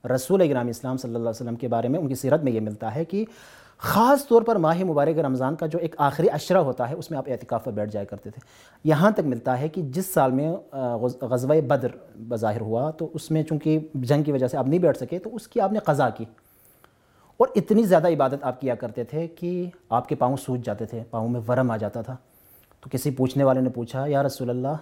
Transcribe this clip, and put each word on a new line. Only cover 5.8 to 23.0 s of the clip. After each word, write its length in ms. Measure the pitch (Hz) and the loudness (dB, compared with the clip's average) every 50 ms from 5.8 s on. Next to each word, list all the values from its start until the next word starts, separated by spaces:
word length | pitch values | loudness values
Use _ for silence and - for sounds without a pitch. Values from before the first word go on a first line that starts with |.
| 170 160 - | -4 -4 -2
آخری 320 | - 143 143 135 - 160 - | 2 0 2 2 2 2 2
عشرہ 280 | 139 151 - - 180 | 2 0 -2 2 2
ہوتا 320 | 190 165 135 123 - 123 120 | 2 2 2 -2 -4 -4 -6
ہے، 60 | 151 | -4
اس 160 | 170 143 - | -8 -8 -8
میں 60 | 160 | -6
آپ 60 | 135 131 | -6 -4
اعتکاف 360 | - 127 117 - - 120 113 - | -6 -6 -8 -6 -4 -6 -4 -4
پر 80 | 131 | -4
بیٹھ 200 | 110 104 104 107 | -4 -4 -4 -4
جایا 140 | 107 104 101 | -4 -6 -8
کرتے 240 | 98 101 98 - 104 | -8 -10 -14 -14 -16
تھے۔ 120 | 101 - - _ - - - - _ _ _ | -16 -16 -20 _ -20 -20 -20 -20 _ _ _
یہاں 280 | 151 156 143 175 208 | 2 4 6 6 4
تک 80 | 208 - | 4 4
ملتا 400 | 160 143 123 117 120 135 127 123 | 0 -2 -2 -2 -2 -2 -2 0
ہے 100 | 143 160 | -2 -4
کہ 120 | 156 190 | -4 -6
جس 320 | 165 135 123 175 190 - - | -6 -4 -4 -6 -6 0 2
سال 180 | 165 139 131 | 2 4 4
میں، 240 | 127 131 147 160 170 196 - - | 2 2 0 0 -4 -6 -8 -12
آ، 240 | - 135 131 123 120 | -8 -6 -4 -4 -2
غز-، 240 | 113 120 123 123 - | -2 -2 -4 -4 -4
غزوہ 400 | 135 113 127 123 123 135 151 160 | -4 -2 -2 -2 2 4 2 2
بدر 260 | 151 123 147 131 120 160 - - - - - | 4 2 0 0 0 -4 -6 -8 -20 -20 -20
بظاہر 460 | - 113 113 120 110 113 110 104 110 | -18 -10 -8 -4 -2 0 0 -2 -2
ہوا، 300 | 110 107 110 117 135 156 | -4 -2 -2 -2 -2 -4
تو 180 | 156 156 170 151 - | -4 -6 -10 -8 -8
اس 180 | 160 - - | -10 -4 -2
میں 120 | 160 156 151 | 0 0 0
چونکہ 360 | 156 165 147 - 156 156 156 156 156 - | 0 -2 -2 2 2 2 2 0 -4 -6
جنگ 280 | 135 127 117 147 147 151 | -6 0 2 2 2 2
کی 80 | 147 | 2
وجہ 160 | 143 131 127 | 0 0 0
سے 100 | 120 - | 0 0
آپ 100 | 139 131 | 0 0
نہیں 120 | 135 151 180 | 2 2 4
بیٹھ 180 | 175 156 131 | 4 4 2
سکے، 220 | - 131 - 165 180 | 2 -4 -8 -8 -8
تو 160 | - 226 226 | -8 -10 -12
اس 120 | 220 - | -12 -14
کی 140 | - _ 233 | -6 _ 0
آپ 100 | 202 190 | 0 0
نے 80 | 214 214 | 0 -2
قضا 300 | - - 147 139 139 120 | 0 0 2 2 2 0
کی۔ 160 | 104 - 113 110 - _ _ _ _ _ _ - _ _ _ _ _ _ _ _ _ _ _ _ _ | 0 -6 -12 -14 -14 _ _ _ _ _ _ -20 _ _ _ _ _ _ _ _ _ _ _ _ _
اور 100 | _ 233 - - | _ 2 2 4
اتنی 280 | 214 156 - 214 214 233 | -2 2 4 4 4 6
زیادہ 240 | 190 185 165 156 | 6 6 6 6
عبادت 280 | 180 165 143 139 131 139 143 | 4 2 4 2 0 0 -2
آپ 200 | 143 131 123 - | -4 -6 -4 -4
کیا 140 | 139 131 120 | -4 -4 -4
کرتے 280 | 107 - 117 107 123 117 | -4 -6 -8 -6 -8 -8
تھے 240 | - 143 156 170 | -6 -6 -6 -6
کہ 420 | 160 165 - 175 175 180 180 180 180 - - _ _ | -6 -8 -8 -6 -4 -4 -4 -4 -6 -10 -16 _ _
آپ 200 | 113 123 123 - | -2 -2 0 -2
کے 60 | 127 | -2
پاؤں 220 | 123 - 123 139 | 0 0 0 0
سوج 280 | 131 - - 127 123 117 | -2 -4 -4 -4 -4 -4
جاتے 200 | - 107 101 113 | -6 -6 -6 -6
تھے، 180 | 104 - 113 113 - | -8 -8 -12 -10 -6
پاؤں 200 | - 113 110 113 | -6 -4 -2 -2
میں 120 | 123 123 107 | -2 -4 -2
ورم 240 | 113 123 123 131 123 | 0 0 2 2 0
آ 60 | 113 | 0
جاتا 240 | 107 107 101 - 120 | -2 -4 -4 -6 -8
تھا۔ 140 | 110 - 127 - _ _ _ _ _ _ _ - _ _ _ _ | -10 -10 -12 -14 _ _ _ _ _ _ _ -20 _ _ _ _
تو 80 | - 135 | -16 -6
کسی 200 | - 127 | -6 -2